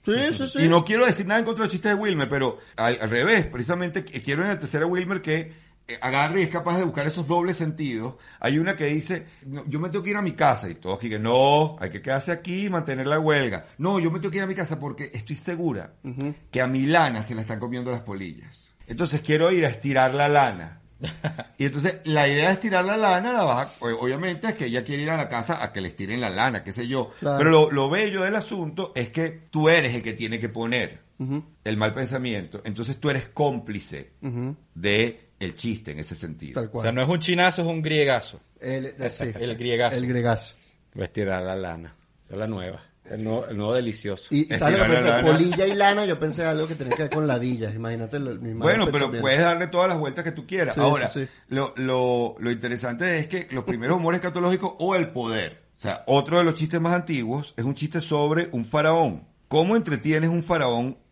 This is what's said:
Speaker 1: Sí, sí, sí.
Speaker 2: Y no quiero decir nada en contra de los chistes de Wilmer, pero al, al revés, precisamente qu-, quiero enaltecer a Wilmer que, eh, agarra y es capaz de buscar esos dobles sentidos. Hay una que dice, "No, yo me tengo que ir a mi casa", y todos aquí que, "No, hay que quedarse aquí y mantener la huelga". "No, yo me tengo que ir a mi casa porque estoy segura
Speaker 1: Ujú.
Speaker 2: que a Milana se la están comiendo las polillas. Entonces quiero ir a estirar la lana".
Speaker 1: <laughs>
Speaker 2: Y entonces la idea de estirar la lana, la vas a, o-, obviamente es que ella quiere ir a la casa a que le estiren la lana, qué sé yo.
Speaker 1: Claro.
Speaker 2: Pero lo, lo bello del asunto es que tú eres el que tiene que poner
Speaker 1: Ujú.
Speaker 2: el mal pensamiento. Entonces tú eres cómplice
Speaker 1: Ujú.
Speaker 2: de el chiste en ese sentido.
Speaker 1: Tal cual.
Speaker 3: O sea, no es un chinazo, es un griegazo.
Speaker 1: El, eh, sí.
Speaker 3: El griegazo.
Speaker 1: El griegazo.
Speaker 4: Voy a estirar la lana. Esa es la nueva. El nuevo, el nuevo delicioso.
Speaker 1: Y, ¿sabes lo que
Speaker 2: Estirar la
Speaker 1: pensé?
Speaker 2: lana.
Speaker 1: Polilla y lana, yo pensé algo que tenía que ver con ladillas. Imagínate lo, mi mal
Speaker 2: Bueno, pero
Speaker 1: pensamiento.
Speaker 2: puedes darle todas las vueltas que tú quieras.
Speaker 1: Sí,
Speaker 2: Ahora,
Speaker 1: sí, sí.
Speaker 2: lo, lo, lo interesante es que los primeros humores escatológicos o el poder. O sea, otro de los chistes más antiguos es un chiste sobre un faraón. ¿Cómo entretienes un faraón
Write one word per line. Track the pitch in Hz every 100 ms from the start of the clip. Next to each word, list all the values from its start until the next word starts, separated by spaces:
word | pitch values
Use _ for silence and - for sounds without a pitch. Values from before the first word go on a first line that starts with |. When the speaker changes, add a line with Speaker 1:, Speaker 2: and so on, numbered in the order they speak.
Speaker 1:
Sí, | - 233 285
sí, | 220 269
sí. | 285 165
Speaker 2:
Y |
no | 170 170
quiero | 220 247
decir | 165 190
nada | 220
en | 226
contra | 220
de | 208
los |
chistes | 180 208 202
de |
Wilmer, | 214 156 127
pero | 139 131 - - -
al, | 113 120
al | 110
revés, | 120 160 220 -
precisamente | 123 120 175 180 165
qu-, | - 131
quiero | 120 143
enaltecer | 196 190 143 151
a | 165
Wilmer | 180 180 190
que, | 156 156 160 - _ _ -
eh, | 117
agarra | 127 135 147 185
y |
es | 160
capaz | 170 156 180
de |
buscar | 175 - 151
esos | 165 147
dobles | 175 175 170
sentidos. | 160 160 147 113 117 - - -
Hay | 123 147
una | 170 160
que | 147
dice, | 151 156 180 160 - 139
"No, | 139 147
yo | 151
me | 175
tengo | 196
que | 175
ir | 208
a |
mi | 190
casa", | 113 151 110 98
y | 82
todos | 90 98
aquí | 117
que, | 107
"No, | 110 123 139 147 156 -
hay | 92
que | 98
quedarse | 131 135 156
aquí | 170 180 180 202
y |
mantener | 175 160 131 135
la | 151
huelga". | 156 147 127 90 - -
"No, | 170 196
yo | 165
me | 175
tengo | 190
que | 180
ir |
a | 190
mi | 190
casa | 165 151
porque | 143 131 143
estoy | 113 107 143
segura | - 170 170 104 85 -
Speaker 1:
Ujú. | 135 127 143 147 -
Speaker 2:
que | 127
a | 127
Milana | 131 139 170 151 117
se | 107 113
la |
están | 110 110
comiendo | 120 123 123
las | 117
polillas. | 107 98 92 62 - - _ _ -
Entonces | 117 135 143
quiero | - 151 170
ir | 185 147
a |
estirar | 110 139 131 131
la | 139 143
lana". | 147 131 92 80 - _ -
Speaker 1:
<laughs> | 143 - 156 160 - -
Speaker 2:
Y | 139
entonces | 143 170 175 156
la | 151 143
idea | 143 165
de |
estirar | 190 220 185 185
la | 220
lana, | 208 180 226
la | 240
vas | 165 120 139
a, | - 120
o-, | 113
obviamente | 123 139 180 175 226
es | 220
que | 131
ella | 120
quiere | 120 143
ir | 151
a | 160
la | 139
casa | 120 110 160
a | 117
que | 101
le | 92
estiren | - 98 120
la | 113
lana, | 92 127 104
qué | -
sé | 101 120
yo. | 135 117 -
Speaker 1:
Claro. | 143 139
Speaker 2:
Pero | 151
lo, | 160 151
lo | 143 139
bello | 180 214 190
del | 185 214
asunto | 208 202 156 160 185 131
es | 113
que | 160 160 160 -
tú | 156 156
eres | 165 135 120
el |
que | 113
tiene | 110 110 113
que | 113
poner | 113 117 123 90 - _ _
Speaker 1:
Ujú. | 131 143 156 _
Speaker 2:
el | 107 107
mal | 107
pensamiento. | 113 127 131 123 104 85 101
Entonces | 110 107 117 139
tú | 151
eres | 131 -
cómplice | - 147 120 - 101 - 73 67 _
Speaker 1:
Ujú. | 139 120 127 151 _ 80
Speaker 2:
de | 101 104 120 113 _ _
el | 92 -
chiste | 117 101 -
en | 73
ese | 78 82
sentido. | 82 76 73 127
Speaker 1:
Tal | 113
cual. | 120
Speaker 3:
O |
sea, | 110
no | 123
es | 131
un | 175
chinazo, | 160 175 180 180
es | 170
un | 165
griegazo. | 156 156 139 123 - - _ _
Speaker 1:
El, | 127 135 123 -
eh, | 123
sí. | - 123 113
Speaker 3:
El | 120 113
griegazo. | 120 117 120 123
Speaker 1:
El | 123
griegazo. | 123 117 110 - - _ _ _
Speaker 4:
Voy | -
a | 95
estirar | - 98 92
la | 92 95
lana. | 92 82 82 - _ _ _
Esa |
es | 95
la | 110
nueva. | 101 90 98 - _ -
El | 110
nuevo, | 110 113 -
el | 107
nuevo | 104
delicioso. | 123 120 104 104 95 -
Speaker 1:
Y, | 147 156
¿sabes | - 151 -
lo |
que |
Speaker 2:
Estirar | -
la | 160
Speaker 1:
pensé? | 156
Speaker 2:
lana. | - 160
Speaker 1:
Polilla | 156 175 185 190
y | 202
lana, | 202 208 202
yo | 165
pensé | 156 147
algo | 160 156 160
que | 156
tenía | 127
que | 123
ver | 147
con | 156 151
ladillas. | 123 123 123 110
Imagínate | 107 117 117 110 143
lo, | 135 117
mi | 117
mal | 104
Speaker 2:
Bueno, | 160 214 180
pero |
Speaker 1:
pensamiento. | 143 135 117
Speaker 2:
puedes | 135 139
darle | 170 170 175
todas | 175 185
las | 165
vueltas | 147 135 165
que |
tú | 156 -
quieras. | 185 147 113
Speaker 1:
Sí, |
Speaker 2:
Ahora, | 147 143 120
Speaker 1:
sí, | 143
sí. | 135 - _
Speaker 2:
lo, | 131 139 123
lo, | 131 127 127 123 120 -
lo | 117
interesante | 120 120 117 120 120 185 165
es | 156
que | 180 175
los | 131
primeros | 190 120 120 180
humores | 165 175
escatológicos | 180 175 175 185 190 -
o | 170
el | 185 160
poder. | 123 117 110 85 - _ _
O |
sea, | 107 92 -
otro | 139 139 170
de |
los | 170 160
chistes | 156 170
más | 165
antiguos | 175 160 147 110 139 143 -
es |
un | 120 139
chiste | 151 165
sobre | 156 151 147 156 170
un | 131 113
faraón. | 151 156 165 147 80 - _ _
¿Cómo | 156 175 226
entretienes | 220 139 151 156 165
un | 170
faraón | 165 165 131 117 127 - _